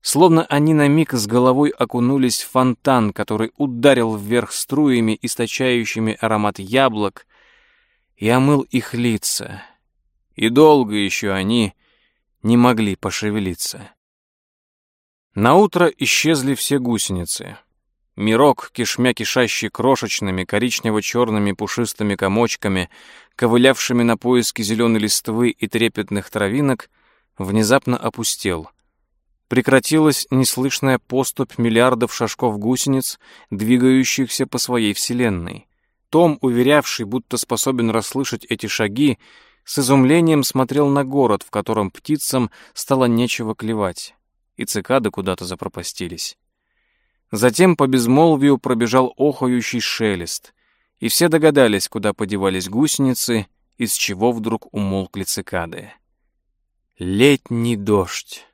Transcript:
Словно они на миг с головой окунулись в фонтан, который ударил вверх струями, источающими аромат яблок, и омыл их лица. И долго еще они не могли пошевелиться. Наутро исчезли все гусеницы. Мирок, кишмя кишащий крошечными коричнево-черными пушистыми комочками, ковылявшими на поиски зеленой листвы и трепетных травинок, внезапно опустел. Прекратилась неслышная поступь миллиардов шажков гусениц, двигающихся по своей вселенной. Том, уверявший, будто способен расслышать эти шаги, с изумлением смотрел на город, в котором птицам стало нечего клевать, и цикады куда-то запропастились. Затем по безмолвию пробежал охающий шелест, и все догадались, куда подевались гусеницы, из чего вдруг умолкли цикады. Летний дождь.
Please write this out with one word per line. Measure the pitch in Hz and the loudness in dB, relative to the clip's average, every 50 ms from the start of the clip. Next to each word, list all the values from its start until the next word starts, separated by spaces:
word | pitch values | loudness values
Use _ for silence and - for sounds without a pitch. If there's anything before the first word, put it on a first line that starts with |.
Словно | - - - 143 175 180 165 160 165 | -4 -2 4 4 6 6 6 4 2
они | - 151 147 151 156 160 | 0 0 2 2 4 4
на | 151 147 | 4 4
миг | 143 143 160 156 - 131 | 4 4 2 2 0 -2
с | 120 107 | -4 -2
головой | 104 117 123 127 127 127 135 147 147 | 0 2 4 4 4 4 4 2 0
окунулись | - - 127 110 - 123 120 123 139 139 131 123 110 - | 0 -2 -4 -2 -2 -2 0 0 2 2 0 0 0 -4
в | - - | -8 -2
фонтан, | - 127 127 127 117 _ _ 139 131 123 110 101 | 0 2 2 2 0 _ _ 0 2 2 2 0
который | - - 104 - 107 107 110 - _ | -2 -6 -6 -4 -2 -4 -4 -4 _
ударил | - 143 135 120 117 120 143 135 127 117 113 110 | -4 -4 -4 -2 4 4 6 6 6 2 -2 -2
вверх | 104 101 104 117 120 110 - | -6 -4 0 0 0 0 -2
струями, | - - - - 135 147 151 143 127 120 113 110 107 - | -10 -10 -6 -4 0 2 2 2 2 2 2 0 -2 -2
источающими | - 117 - - 120 110 - - 135 127 123 120 113 - - 113 113 110 107 - | -6 -8 -4 -4 -6 -6 -2 -2 0 0 0 0 -2 -4 -4 -2 -2 -2 -2 -2
аромат | - 110 110 104 104 104 101 - | -2 -2 0 0 0 -2 -4 -6
яблок, | 98 95 117 131 139 131 110 107 104 98 _ - _ _ _ _ _ _ _ _ _ _ _ _ _ _ _ _ _ _ _ | -10 -2 2 2 2 2 0 -2 -4 -6 _ -10 _ _ _ _ _ _ _ _ _ _ _ _ _ _ _ _ _ _ _
и | _ 101 110 | _ 0 2
омыл | 120 127 135 143 147 139 | 2 4 4 4 2 2
их | - _ - 127 - - - | 0 _ -4 -4 -4 -4 -6
лица. | 120 120 120 110 101 - - - - - - - 92 - _ _ _ _ _ _ _ _ _ _ _ _ _ _ | -2 -2 -2 -2 -2 -4 -6 -6 -6 -8 -12 -16 -18 -20 _ _ _ _ _ _ _ _ _ _ _ _ _ _
И | - 107 113 | -2 -2 2
долго | 117 139 156 151 151 139 123 104 107 | 6 8 8 8 8 6 4 0 0
еще | 104 101 95 - - - 101 98 | -2 -2 -2 -4 -4 -2 -2 -2
они | 95 95 101 117 120 110 95 _ _ _ _ _ _ _ _ _ _ _ _ _ _ - | -2 0 0 0 0 0 -2 _ _ _ _ _ _ _ _ _ _ _ _ _ _ 0
не | 107 117 | 2 4
могли | 120 120 123 120 110 110 101 95 | 4 4 4 2 0 -2 -4 -4
пошевелиться. | _ - 98 - - 107 107 104 110 98 92 85 - - - - - 101 - _ _ _ _ _ _ _ _ _ _ _ _ _ _ _ _ _ _ _ _ _ _ _ _ _ _ _ _ _ | _ -6 -8 -6 -4 -6 -4 -4 -4 -4 -6 -6 -6 -10 -10 -10 -14 -20 -20 _ _ _ _ _ _ _ _ _ _ _ _ _ _ _ _ _ _ _ _ _ _ _ _ _ _ _ _ _
Наутро | 98 104 123 147 185 214 190 - 175 175 | 0 2 6 6 6 4 4 4 2 2
исчезли | 160 - _ 135 - - - - 156 160 143 127 139 135 | 2 2 _ -2 -2 0 0 2 2 0 0 0 -2 -2
все | - - - 143 139 | -4 -2 -2 -2 0
гусеницы. | 127 123 117 101 - - 95 90 87 - - - - - 104 - _ _ _ _ _ _ _ _ _ _ _ | 0 -2 -2 -2 -2 -4 -4 -6 -6 -6 -8 -10 -10 -14 -18 -20 _ _ _ _ _ _ _ _ _ _ _
Мирок, | - 101 110 110 117 143 143 - - - - _ | -4 -2 0 2 4 4 4 2 0 -8 -14 _
кишмя | - 117 - - - 123 127 117 | -6 -6 -4 -2 0 0 0 0
кишащий | - 110 - - 131 123 107 - - 113 101 | -2 -6 -2 0 0 0 0 -2 -6 -6 -8
крошечными | - - 110 131 135 - - 104 - - 104 98 92 92 92 | -6 -2 0 0 0 0 -2 -6 -6 -4 -4 -4 -4 -4 -4
коричнево-черными | - - 104 120 123 113 - - 113 107 107 101 - - 120 123 113 107 107 104 101 95 | -4 -2 -2 -2 -2 -4 -4 -4 -2 -2 -2 -4 -2 -2 -2 0 0 0 -2 -2 -2 -4
пушистыми | - 110 98 - - 117 107 - - 107 101 98 | -6 -8 -6 -4 -4 -4 -6 -4 -4 -4 -4 -2
комочками, | - 110 95 98 113 120 113 - - - 104 95 92 87 - _ - - - - - _ _ _ | -2 -2 0 2 0 0 0 -2 -4 -4 -2 -2 -2 -4 -6 _ -20 -20 -20 -20 -20 _ _ _
ковылявшими | - 127 117 117 123 123 135 127 - - - 123 120 117 | -2 0 2 4 4 4 4 2 2 -2 -2 0 0 2
на | 117 113 | 2 0
поиски | - - 120 127 123 110 - - - | 0 0 0 2 2 0 -2 -6 -6
зеленой | 110 98 113 110 120 117 113 107 | -4 -4 -2 0 2 2 2 0
листвы | 104 104 - - - - 107 113 123 120 | 0 -2 -2 -4 -4 -4 -2 0 0 0
и | - _ - | -2 _ -8
трепетных | 101 - 113 117 113 _ - 101 - 104 101 92 - | -6 -2 -2 -2 -2 _ -4 -6 -4 -6 -6 -6 -6
травинок, | - 107 104 98 110 139 147 139 127 - - _ _ _ _ _ _ _ _ _ _ | -4 -4 -2 -2 -2 -2 0 -2 -2 -4 -8 _ _ _ _ _ _ _ _ _ _
внезапно | - 95 92 101 110 110 104 127 139 _ 127 123 | -10 -6 -2 0 0 2 4 2 2 _ -2 -4
опустел. | - - 117 - - 113 - - - - 101 90 80 80 - _ _ _ _ _ _ _ _ _ _ _ _ _ _ _ _ | -4 -4 -8 -6 -4 -6 -6 -6 -4 -4 -4 -4 -4 -8 -14 _ _ _ _ _ _ _ _ _ _ _ _ _ _ _ _
Прекратилась | 120 127 123 - 131 131 - - 156 156 156 151 135 - - _ | -2 0 2 4 2 2 2 2 2 4 4 4 2 0 -4 _
неслышная | 131 131 131 - - 127 131 139 - - - 135 131 120 | 0 0 0 0 0 -2 -4 -4 -2 -2 0 0 0 0
поступь | _ _ 123 131 131 - - - 131 _ - | _ _ -2 -2 -2 -2 -4 -6 -6 _ -4
миллиардов | - 117 117 110 113 123 131 127 113 123 113 - | -2 -2 2 4 4 4 4 2 0 -2 -4 -2
шажков | - 117 107 - - 123 120 107 104 | -6 -6 -6 -4 -2 -2 -2 -2 -2
гусениц, | 104 117 127 127 - 139 135 135 - - - _ _ - - - - _ | -2 -2 -2 0 0 -2 -2 -2 -2 -6 -12 _ _ -20 -20 -20 -12 _
двигающихся | 107 95 107 113 127 123 123 131 131 131 131 - - - 131 113 - - 131 | -8 -4 2 2 2 4 6 4 4 4 2 0 -2 -2 -4 -4 -2 -4 -4
по | - - 120 | -4 -4 -6
своей | - - 123 120 110 104 101 | -4 -2 -2 0 0 0 -2
вселенной. | - - - 120 123 123 113 98 87 85 90 - - _ _ _ _ _ _ _ _ _ _ | -2 -4 -4 -2 0 0 0 0 -2 -6 -10 -12 -14 _ _ _ _ _ _ _ _ _ _
Том, | - 160 175 165 147 127 | 4 4 4 4 2 0
уверявший, | - 131 120 120 123 135 147 147 131 - - - 113 | -2 0 2 2 4 4 4 2 2 0 -8 -8 -8
будто | 98 123 123 - _ 127 | -6 -6 -8 -6 _ -6
способен | 117 - - 123 110 - 135 131 120 117 113 | -6 -4 -4 -4 -2 -2 -2 -2 0 -2 0
расслышать | 110 113 104 - - 131 135 - 123 110 - | -2 -2 -4 -4 -6 -6 -4 -4 -8 -10 -6
эти | - 117 - - | -8 -8 -6 -6
шаги, | 104 - - 110 104 101 123 151 143 113 _ _ _ _ - _ _ _ _ _ | -8 -4 -2 -2 -2 0 0 0 0 0 _ _ _ _ -20 _ _ _ _ _
с | - - 151 | -8 -6 -4
изумлением | 135 120 139 135 127 127 156 175 165 165 156 147 131 | 0 4 4 4 6 4 4 4 4 4 2 2 0
смотрел | - - 135 131 117 135 147 147 | -2 -2 -2 -4 -2 0 0 0
на | 143 139 143 139 | 2 2 0 -2
город, | 127 135 143 131 117 104 95 - | 0 0 2 2 2 2 -2 -4
в | - | -6
котором | - 104 98 - 110 107 101 92 | -6 -6 -4 -2 -2 -2 -2 -4
птицам | _ - _ - 151 147 - - 135 131 120 107 - - - - _ | _ -12 _ -4 -4 -4 -2 -4 -2 -2 -2 -2 -6 -16 -20 -20 _
стало | - - - 139 131 127 | -14 -4 -2 0 2 2
нечего | 120 117 113 123 117 - - 117 110 110 | 2 2 0 0 -2 -4 -6 -6 -8 -8
клевать, | - 110 110 113 107 101 92 85 - - - _ _ _ _ _ _ _ _ _ | -6 -6 -4 -2 -2 -2 -4 -4 -8 -16 -18 _ _ _ _ _ _ _ _ _
и | - 117 | -12 -8
цикады | - - 107 90 - 127 135 113 101 | -6 -6 -6 -2 0 0 0 0 -2
куда-то | - - 92 95 92 - 92 | -4 -4 -4 -4 -4 -6 -6
запропастились. | 90 92 - - 95 _ 92 87 - - - 90 85 87 82 - - - _ _ _ _ _ _ _ _ _ _ _ _ _ _ _ _ _ _ _ | -12 -10 -10 -12 -12 _ -10 -12 -12 -10 -10 -10 -10 -8 -10 -12 -12 -12 _ _ _ _ _ _ _ _ _ _ _ _ _ _ _ _ _ _ _
Затем | - 101 113 123 110 - 185 185 165 | -2 2 2 2 4 4 4 4 4
по | - 143 | 2 2
безмолвию | 131 131 127 117 117 127 143 165 170 156 135 139 143 139 | 2 2 0 2 4 4 6 6 4 4 4 4 2 2
пробежал | 127 - 127 123 113 117 110 120 127 127 123 - | 2 0 -4 -2 -2 0 2 2 2 2 2 0
охающий | - 135 147 135 - 135 123 123 120 110 - - 120 | 0 0 0 2 0 -2 0 0 -2 -2 -4 -6 -6
шелест, | - - - - 113 107 98 90 85 - - - _ - _ _ _ _ _ _ _ _ _ _ | -6 -6 -4 -2 -2 -2 -2 -2 -6 -10 -10 -12 _ -18 _ _ _ _ _ _ _ _ _ _
и | - | -6
все | 117 - - 170 | -4 0 2 2
догадались, | 170 160 160 151 156 143 143 131 113 104 95 - | 2 2 4 4 4 6 6 4 4 2 0 -2
куда | - - 110 101 104 98 | -6 -8 -4 -4 -4 -4
подевались | - 110 95 104 98 95 95 95 92 90 92 | -4 -6 -4 -4 -2 0 0 -2 -2 -6 -4
гусеницы, | 98 117 151 151 - - 143 131 123 - - - 117 110 98 _ _ _ _ _ _ | -2 0 0 0 0 0 0 0 0 -2 -2 -2 -2 -2 -4 _ _ _ _ _ _
из | - 120 107 - | -8 -6 -4 -4
чего | - - - 98 90 110 123 | -4 -4 -6 -2 0 0 0
вдруг | 120 117 104 113 113 110 - - - | 0 0 -4 -4 -4 -6 -8 -10 -6
умолкли | 104 101 98 95 98 95 - - 98 95 | -6 -4 -2 -2 -4 -4 -6 -8 -10 -8
цикады. | - - - 95 - - 90 85 82 - - 101 - - _ _ _ _ _ _ _ _ _ _ _ _ _ _ _ _ _ _ _ _ | -6 -8 -8 -8 -6 -6 -6 -6 -6 -10 -16 -16 -18 -20 _ _ _ _ _ _ _ _ _ _ _ _ _ _ _ _ _ _ _ _
Летний | _ 90 90 95 101 123 143 143 - _ - 120 117 117 120 117 | _ -6 -4 2 4 4 4 4 2 _ -6 -4 -4 -2 -2 -4
дождь. | 101 101 104 104 101 92 - - - - - - - - _ | -4 0 0 0 0 0 -2 -8 -12 -12 -14 -20 -20 -20 _